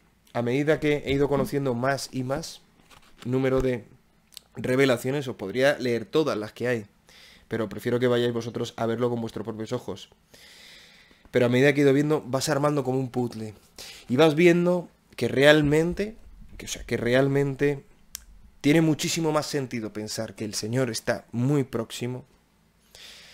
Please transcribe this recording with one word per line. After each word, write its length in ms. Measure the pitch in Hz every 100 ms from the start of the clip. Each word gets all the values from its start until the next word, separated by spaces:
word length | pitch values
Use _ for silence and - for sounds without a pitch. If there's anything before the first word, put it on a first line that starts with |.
| _ _ _
A 100 | 120
medida 380 | 120 135 147 147
que 220 | 151 147
he 80 | -
ido 160 | 139 139
conociendo 460 | 139 127 139 139
más 340 | 117 131 139 -
y 140 | 131
más 380 | 127 147 165 - _ _ _ - _ -
número 360 | 120 131 131 131
de 240 | 127 123 - _ _ _ _ - _
revelaciones, 720 | - 110 131 135 120 131 147 127
os 100 | 104
podría 400 | 95 117 139 -
leer 260 | 123 117
todas 340 | 107 156 143 107
las 140 | 107
que 160 | - 120
hay, 180 | 117 104 _ _ - - - -
pero 200 | 113 104
prefiero 300 | 107 120 120
que 80 | 123
vayáis 260 | 120 120
vosotros 420 | 117 117 117 117 -
a 100 | 113
verlo 240 | 113 123
con 100 | 120
vuestros 240 | 113 107
propios 280 | 107 107 110
ojos. 360 | 123 - 98 - _ _ - - - - - - - _ _ -
Pero 160 | 127 120
a 20 |
medida 260 | 123 143
que 60 | 139
he 40 |
ido 80 | 139
viendo, 300 | 135 147 151
vas 260 | 123 131 156
armando 360 | 143 147 147
como 140 | 127 131
un 120 | 131
puzzle. 440 | 123 120 110 110 98 _ - - - -
Y 80 | 123
vas 180 | 160
viendo 540 | 147 175 175 175 180 170 _ _ -
que 120 | 117
realmente, 880 | 131 143 151 147 151 170 175 208 226 - - - -
que, 100 | -
o 20 |
sea, 160 | -
que 120 | - 117
realmente 880 | 117 123 139 139 139 131 143 139 - _ _ - - - - -
tiene 200 | 143 160
muchísimo 500 | 160 147 170 165 156
más 160 | 151 143
sentido 460 | 147 127 120 107
pensar 420 | 107 107 - 110
que 100 | -
el 100 | 107
Señor 340 | 101 107 123 123
está 380 | 110 - 101 -
muy 320 | 120 127 147
próximo 600 | 127 117 110 - 123 127 - _ _ _ _ _ _ - - - -